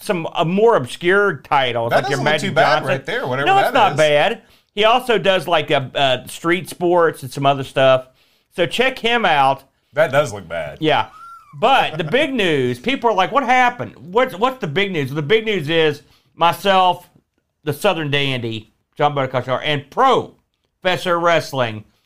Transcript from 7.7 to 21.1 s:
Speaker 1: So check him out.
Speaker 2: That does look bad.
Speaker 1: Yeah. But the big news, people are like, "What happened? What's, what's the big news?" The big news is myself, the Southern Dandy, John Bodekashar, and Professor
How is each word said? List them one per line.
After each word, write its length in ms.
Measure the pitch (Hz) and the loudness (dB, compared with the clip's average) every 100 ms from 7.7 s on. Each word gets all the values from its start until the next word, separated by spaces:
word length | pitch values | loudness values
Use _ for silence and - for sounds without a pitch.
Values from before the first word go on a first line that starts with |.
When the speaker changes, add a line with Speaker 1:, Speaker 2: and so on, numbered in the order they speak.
| - 165 - - _ _ _ _ | 2 4 4 0 _ _ _ _
Speaker 1:
So 120 | - 170 | -4 -2
check 320 | - 254 254 | 0 -2 -2
him 260 | 226 240 | -2 0
out. 380 | 196 151 135 135 _ _ _ | 2 2 2 0 _ _ _
Speaker 2:
That 180 | 135 160 | 0 2
does 200 | 139 147 | 2 0
look 140 | 104 82 | -6 -10
bad. 300 | 85 73 71 | -8 -8 -4
Speaker 1:
Yeah. 280 | 156 127 107 - - - - | 0 0 -2 -10 -20 -20 -20
But 440 | 143 220 262 156 151 | -2 2 2 2 -4
the 60 | |
big 280 | 151 247 302 | -2 -2 0
news, 460 | 262 185 147 123 123 | 0 0 0 0 -2
people 320 | - 269 233 | -4 -2 0
are 40 | |
like, 160 | 196 185 | 0 0
"What 140 | 247 | 0
happened? 500 | 240 254 247 247 107 - | 2 2 2 -2 -10 -14
What's, 360 | 147 202 254 | -4 -2 -2
what's 240 | 175 240 254 | -2 -4 -4
the 60 | 175 | -4
big 240 | 147 202 | -4 -2
news?" 200 | 170 135 | -4 -4
The 100 | 151 | -6
big 240 | 143 220 | 0 0
news 240 | 220 196 143 | 0 -4 -2
is 320 | 165 156 147 _ _ _ | 2 2 -2 _ _ _
myself, 760 | - 170 170 202 190 180 175 - _ _ _ _ _ | -2 0 2 2 4 2 0 -8 _ _ _ _ _
the 120 | 151 | -8
Southern 360 | 143 208 165 147 | -2 0 0 -2
Dandy, 600 | 143 139 127 117 110 - _ _ | -2 -2 -4 -6 -8 -12 _ _
John 200 | - 147 | -2 0
Bodekashar, 460 | 143 131 131 123 123 | 0 -2 -4 -4 -4
and 280 | 147 143 147 | -2 -4 -4
Professor 1300 | 196 262 196 - _ _ _ _ _ 185 175 185 | 0 2 2 -2 _ _ _ _ _ -4 -2 -2